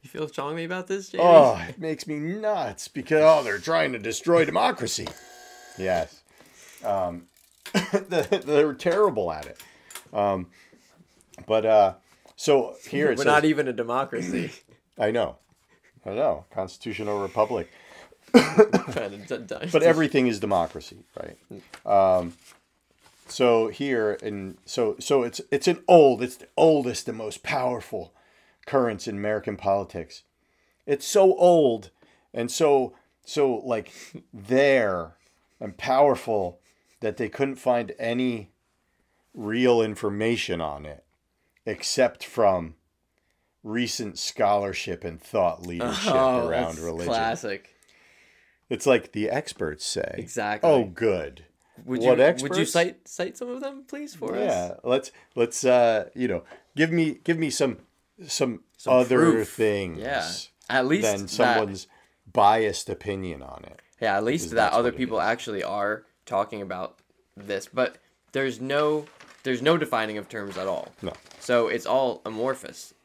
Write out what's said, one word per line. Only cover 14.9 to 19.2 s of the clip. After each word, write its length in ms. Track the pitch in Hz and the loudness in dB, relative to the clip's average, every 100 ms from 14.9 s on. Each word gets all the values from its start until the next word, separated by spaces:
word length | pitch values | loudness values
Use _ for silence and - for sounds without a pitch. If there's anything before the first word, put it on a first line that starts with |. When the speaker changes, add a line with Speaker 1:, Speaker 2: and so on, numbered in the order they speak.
| - | -4
Speaker 2:
I 120 | 107 | -2
know. 280 | 117 92 - _ _ _ _ _ _ - | 0 -2 -6 _ _ _ _ _ _ -10
I 40 | |
know. 340 | 104 147 76 85 | -4 -2 -4 -8
Constitutional 680 | - 95 - - 101 104 104 | -10 -10 -10 -12 -8 -4 -4
republic. 480 | 98 104 107 117 - - - - | -4 0 0 0 -8 -16 -20 -20
<coughs> 340 | - _ _ | -20 _ _
Speaker 1:
Trying 800 | 240 - 156 214 196 - - 104 | 4 4 4 4 4 -2 -8 -8
to 280 | 98 | -10